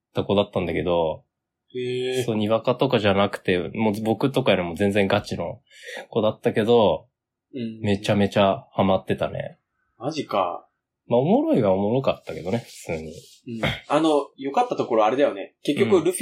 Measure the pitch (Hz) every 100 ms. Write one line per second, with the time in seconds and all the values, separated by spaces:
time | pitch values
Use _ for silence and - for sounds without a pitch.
0 | _ - 92 101 101 - 87 85 87 87
1 | 80 76 _ _ _ _ _ 127 123 123
2 | 127 127 123 110 107 110 117 123 135 120
3 | 104 95 101 - - 90 82 - 110 104
4 | 110 110 - - 131 95 87 85 101 101
5 | 98 101 - 92 85 - _ - - -
6 | - - 107 110 120 113 107 120 101 78
7 | - _ _ _ _ 135 113 113 110 98
8 | - 101 101 - 98 95 - - 98 95
9 | - - 82 95 - - _ _ _ -
10 | 123 160 117 104 90 85 - _ _ _
11 | - 123 139 226 320 247 104 92 101 123
12 | 135 - - 80 82 113 - - - 82
13 | 80 76 - - - 113 107 - - 147
14 | 160 147 139 - 135 139 247 - 117 113
15 | 107 127 139 98 92 _ - 147 - 196
16 | 156 185